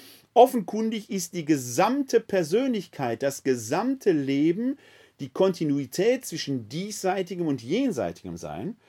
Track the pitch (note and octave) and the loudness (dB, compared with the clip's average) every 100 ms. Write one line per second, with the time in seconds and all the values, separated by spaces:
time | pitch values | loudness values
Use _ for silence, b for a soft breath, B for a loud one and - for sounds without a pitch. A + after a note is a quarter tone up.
0 | B B B - C4 B3+ F3+ G#3 A3 A3 | B B B 6 6 6 -4 -4 -2 -4
1 | G3+ G3 F3 F3+ D3+ D3+ B2 A#2+ G3 C4+ | -4 -6 -6 -6 0 0 0 2 2 2
2 | C4+ A#3 - F#3+ D3+ G3+ C4+ A3+ E3+ - | 2 0 2 0 2 2 2 -2 -4 -6
3 | C3 A#2 C#3 C#3 C3+ B2+ A2 D3+ A#3+ C4+ | -4 -2 -2 -2 0 0 0 -2 -2 0
4 | - D#3+ C3+ C#3 D#3 E3+ B3 C#4+ b b | 2 2 2 2 2 2 -2 -6 b b
5 | b b C#3 - F#3+ F3+ D#3 C#3+ C3 - | b b -8 0 0 2 0 0 -2 0
6 | G#3 B3+ - D#3+ - C3 G#2+ C#3+ G3+ G#3 | 2 0 -2 -10 -6 -6 -6 -8 -8 -6
7 | F#3 F#3+ F3+ F#3 E3 B2 A2+ G3 C4+ D3 | -2 -2 -4 -4 -2 -2 -2 0 0 0
8 | F2+ F2 F#2 E2+ D#2 D2+ C#3 A#3 | -4 -4 -12 -10 -10 -8 -8 -10